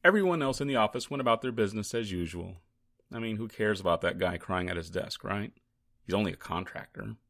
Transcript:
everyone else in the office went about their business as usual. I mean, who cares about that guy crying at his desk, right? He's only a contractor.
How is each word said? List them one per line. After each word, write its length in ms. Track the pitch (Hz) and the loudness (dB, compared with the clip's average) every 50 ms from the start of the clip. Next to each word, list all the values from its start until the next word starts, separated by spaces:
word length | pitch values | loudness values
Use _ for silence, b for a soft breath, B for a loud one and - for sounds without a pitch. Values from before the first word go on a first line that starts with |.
everyone 400 | - 175 196 214 190 180 175 165 | 8 8 8 8 4 4 4 2
else 180 | 139 135 127 - | 2 0 0 0
in 60 | 143 | -2
the 80 | 143 135 | 0 4
office 340 | 120 107 104 - 127 - - | 4 4 4 2 -4 -6 -4
went 120 | 143 139 | -6 0
about 220 | 131 123 113 113 | 4 4 4 4
their 100 | - 127 | 2 -4
business 420 | 117 117 110 98 107 107 101 - - | 0 0 0 0 0 -4 -6 -4 -4
as 160 | 117 113 101 | -4 -4 -2
usual. 460 | 92 87 87 80 85 87 87 92 90 - _ _ _ _ _ _ _ _ _ _ | -4 -4 -4 -4 -6 -8 -10 -10 -14 -16 _ _ _ _ _ _ _ _ _ _
I 80 | - 113 | -10 -8
mean, 160 | 113 113 110 | -6 -4 -4
who 100 | 104 117 | -4 -6
cares 320 | 110 - - 110 107 107 95 | -8 -4 0 2 2 2 2
about 220 | 95 87 85 82 | 2 2 2 4
that 180 | - 82 - 87 | 2 -2 0 0
guy 180 | 92 90 87 | 0 0 0
crying 320 | 85 - - 92 90 90 90 | -4 -4 -2 -2 -2 0 -2
at 80 | 90 | -4
his 140 | 85 82 82 | -4 -6 -4
desk, 320 | 80 95 - - - - | -4 -4 -4 -4 -8 -8
right? 300 | - - 98 101 104 - _ _ _ _ _ _ _ _ _ _ _ | -6 -4 -2 -2 -4 -6 _ _ _ _ _ _ _ _ _ _ _
He's 100 | - 90 | -2 0
only 180 | 101 107 87 | 2 2 0
a 40 | - | -2
contractor. 760 | - - - 82 87 92 - - - - - - - 104 110 110 _ _ | -6 -8 -6 -4 -4 -4 -6 -10 -12 -12 -12 -12 -10 -10 -10 -10 _ _